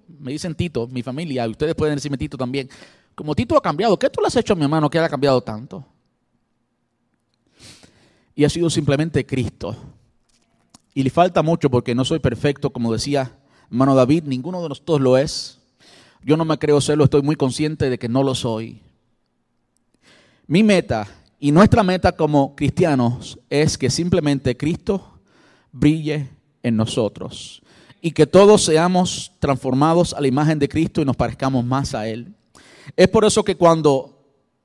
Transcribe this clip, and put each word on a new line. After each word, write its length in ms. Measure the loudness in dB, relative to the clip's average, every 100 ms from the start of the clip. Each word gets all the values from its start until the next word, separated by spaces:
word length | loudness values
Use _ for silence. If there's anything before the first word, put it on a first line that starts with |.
| -20 -16
me 140 | -12
dicen 240 | -8 -8 -6
Tito, 320 | -4 -4 -6
mi 160 | -6
familia, 420 | -8 -8 -6 -4 -6
y 40 |
ustedes 260 | -2 -4 0
pueden 200 | -2 -2
decirme 220 | -4 -6
Tito 200 | -8 -8
también, 320 | -6 -6 -10 -16 -20 _ _ -12
"como 200 | -6 -4
Tito 220 | 0 0
ha 40 |
cambiado, 380 | 0 -2 0 0
¿qué 100 | 0
tú 120 | -2
le 60 | -2
has 80 | -2
hecho 160 | -2
a 20 | 0
mi 80 |
hermano 260 | 0 0 0
que 80 | 0
haya 120 | -2
cambiado 320 | 0 0 0
tanto?" 440 | -2 -10 -14 -18 -20 _ _ _ _ _ _ _ _ _ _ _ _ _ _ _ _ _ -20 -20 -20 _ _ _ _
Y 120 | 0 0
ha 40 |
sido 200 | 2 0
simplemente 560 | 0 0 0 0 -4 -2
Cristo. 500 | -4 -4 -6 -10 -10 -16 -20 _ _ _ _ _ _ _ _ _
Y 100 | -4
le 60 | 0
falta 320 | 2 2 2
mucho 260 | 0 0 0
porque 240 | 0 0
no 120 | -2 -2
soy 140 | -2
perfecto, 500 | -2 -2 -2 -2 -6
como 240 | -4 -4
decía 420 | -4 -2 -4 -4 -10 _ _ _
hermano 240 | 0 4
David, 300 | 4 4 2
ninguno 400 | -2 -6 -6 -8
de 60 | -10
nosotros 320 | -10 -2 0
lo 160 | 4 4
es. 420 | 2 -6 -12 -18 _ _ _ -20 _ _
Yo 140 | -2 0
no 80 | 0
me 120 | -2
creo 220 | 2 2
serlo, 240 | 2 2
estoy 200 | 2 2
muy 120 | 0 0
consciente 540 | -2 -2 -6 -4 -4
de 100 | -4
que 80 | -2
no 160 | -2
lo 120 | -2 -2
soy. 440 | -4 -6 -10 -16 _ _ _ _ _ _ _ _ _ _ _ _ _ _ _ _ -2
Mi 160 | 2
meta 460 | 4 2 0 -4 -6 -14 _ _
y 80 | 2
nuestra 300 | 4 6 4
meta 300 | 2 0 0
como 440 | 0 0 2 0 -2
cristianos 840 | -4 0 2 2 0 -2 -10 -20 _
es 260 | 0 0 0
que 140 | -2
simplemente 680 | -2 0 0 0 0 -2 -4
Cristo 640 | -4 -4 -4 -6 -8 _ _ _ _ _ _
brille 580 | 0 2 2 -2 -6 -8 -14 _ _
en 160 | -2 0
nosotros 840 | 0 -2 -4 -6 -14 -16 -18 -20 _ _ -20 _
y 120 | -4
que 160 | 2 4
todos 360 | 8 8 6
seamos 680 | 4 2 2 2 0 -4 -12 _
transformados 760 | -2 -2 -2 2 4 4 2
a 80 | 0
la 60 | 0
imagen 320 | 2 0 0
de 100 | -2
Cristo 320 | -2 -2 -2
y 40 | -2
nos 100 | -2
parezcamos 500 | -4 -4 -2 -2 -2
más 300 | -4 -4 -6
a 120 | -8
Él. 240 | -10 -14 -20 _ _ -20 -20 -6 2
Es 120 | 4
por 180 | 4 2
eso 180 | 2
que 140 | -2 2
cuando 680 | 4 4 4 2 -2 _ _ _ _ _